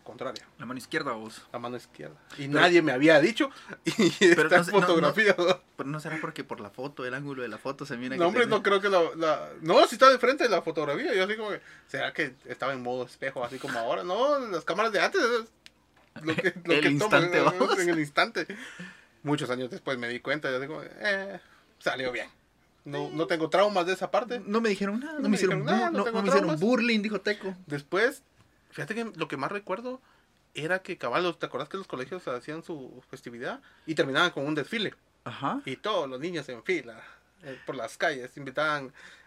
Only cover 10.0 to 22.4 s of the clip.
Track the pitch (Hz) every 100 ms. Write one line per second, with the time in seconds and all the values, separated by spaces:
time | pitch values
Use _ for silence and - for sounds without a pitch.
10 | 262 254 240 294 254 175 165 160 147 156
11 | 311 208 190 220 214 175 - - - 135
12 | 127 - 147 - 135 123 131 131 123 127
13 | 123 - 135 135 120 131 135 120 117 180
14 | 180 202 277 285 240 170 - 170 220 190
15 | 180 392 240 240 226 _ - _ _ _
16 | _ - 156 160 185 175 170 151 147 143
17 | 214 147 175 170 143 180 - 392 175 165
18 | 147 - 202 220 233 208 262 - 180 -
19 | _ _ 143 147 127 123 127 98 - 127
20 | 120 120 - 151 147 127 139 151 - -
21 | 202 196 196 190 _ _ _ _ - 127
22 | 127 120 104 _